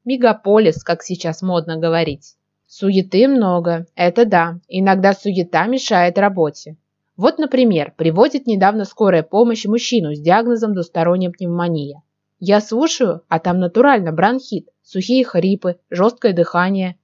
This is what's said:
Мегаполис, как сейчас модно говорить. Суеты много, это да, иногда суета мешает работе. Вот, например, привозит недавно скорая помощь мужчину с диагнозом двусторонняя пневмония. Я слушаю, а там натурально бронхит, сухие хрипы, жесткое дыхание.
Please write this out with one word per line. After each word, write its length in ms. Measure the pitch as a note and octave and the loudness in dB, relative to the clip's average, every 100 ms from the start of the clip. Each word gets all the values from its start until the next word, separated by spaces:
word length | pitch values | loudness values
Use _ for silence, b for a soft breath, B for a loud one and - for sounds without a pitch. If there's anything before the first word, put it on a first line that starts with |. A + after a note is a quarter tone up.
Мегаполис, 800 | A#3 C4 A#3+ A3 G3+ G#3+ G#3 D#3 | -6 0 2 0 2 2 2 0
как 200 | - E3+ | -4 -6
сейчас 380 | - F3 E3+ D#3+ | -6 -8 -8 -6
модно 360 | F#3 F3+ D#3+ D#3+ | -4 -4 -4 -4
говорить. 580 | E3 E3 D#3+ C#3 - _ _ _ _ | -2 -2 -2 -6 -16 _ _ _ _
Суеты 540 | - G3 F#3+ F#3 F#3 C4 | -6 0 0 0 2 4
много, 580 | C4+ G3+ F3 E3+ E3 E3+ - | 4 0 0 -2 -4 -6 -2
это 280 | F3 F3 | 0 2
да, 380 | A3+ F#3 E3 E3+ - | 2 2 0 -4 -10
иногда 420 | F#3 F#3+ F#3+ F#3+ | -2 0 2 2
суета 540 | G3 G#3 F#3+ F3 D#3+ F#3+ | 0 -2 -4 -2 -2 -2
мешает 520 | C4 - G3 F3 F3 | -2 -2 0 2 2
работе. 600 | G3+ F#3 D#3 - - D#3 _ _ _ - | 0 0 -2 -4 -16 -20 _ _ _ -2
Вот, 200 | A3+ - | 0 0
например, 560 | D4+ B3+ B3 E3+ C#3+ - | -2 2 2 2 -2 -2
привозит 500 | E3 D#3+ B3+ C4+ C4+ | -2 2 2 0 -4
недавно 380 | G3+ F#3+ G#3+ G3 | 0 2 0 -6
скорая 380 | - G3+ E3+ | -2 2 2
помощь 420 | D#3 G3+ A#3 A3+ G3 | 0 0 0 0 -2
мужчину 500 | A3+ - A#3+ D#3 D3+ | -4 0 -2 -2 -2
с 60 | |
диагнозом 520 | D3+ G3 A#3 A#3 A3 | 0 2 2 -2 -2
двусторонняя 580 | F#3+ E3 F3 E3 F3+ F3+ | -4 -4 -2 0 0 -2
пневмония. 680 | F3 F3 F3 F3 D#3+ C#3+ C#3+ _ _ _ _ | -6 -6 -4 -2 -4 -6 -12 _ _ _ _
Я 220 | F#3 G#3 | 2 2
слушаю, 640 | G#3 A3+ D#4 - A#3 E3 - | 2 -2 -2 0 -2 -2 -4
а 120 | D#3+ | -2
там 200 | - F3+ | 0 -2
натурально 540 | F3+ A3 C#4 B3 E3+ | 0 2 4 2 0
бронхит, 560 | D#3 G3 B3+ - G3 - _ | 0 0 0 -6 -10 -10 _
сухие 420 | _ F#3+ F#3 B3+ A#3+ | _ -8 0 0 0
хрипы, 540 | F3+ F#3 G3+ F3+ F3 _ | 0 0 -2 -4 -8 _
жесткое 420 | F3 G#3 A#3+ A#3 | -2 -2 0 -2
дыхание. 640 | F3 E3 F3 F3+ G3 F#3 F3 | 0 0 0 -2 -2 -4 -8